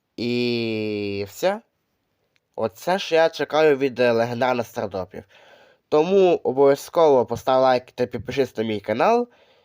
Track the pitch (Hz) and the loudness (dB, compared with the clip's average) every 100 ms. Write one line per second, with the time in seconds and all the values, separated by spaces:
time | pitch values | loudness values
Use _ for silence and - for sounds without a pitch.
0 | _ - 120 120 120 120 113 110 107 104 | _ -8 -4 -2 -2 -2 -4 -4 -4 -6
1 | 101 101 98 - 180 208 - _ _ _ | -6 -8 -10 -4 -4 -4 -10 _ _ _
2 | _ _ _ _ _ - 110 - - 190 | _ _ _ _ _ -8 -8 -6 -4 -4
3 | - 160 160 - 143 151 156 135 139 117 | 0 2 2 -2 -2 2 2 2 -2 0
4 | 123 117 117 120 127 123 113 - 107 95 | 2 2 -2 -2 -2 -2 -6 -8 -8 -8
5 | 92 - - _ _ _ _ _ _ 151 | -10 -14 -20 _ _ _ _ _ _ 0
6 | 165 196 185 160 - 127 139 143 - - | 4 4 4 2 0 2 4 2 -2 2
7 | 160 135 110 117 - 131 131 127 - - | 4 4 2 -4 0 2 2 0 -4 -6
8 | 123 120 120 131 127 - 110 104 - 113 | -6 -6 -6 -2 -2 -4 -6 -4 -4 0
9 | 180 240 240 _ _ _ | 2 0 -2 _ _ _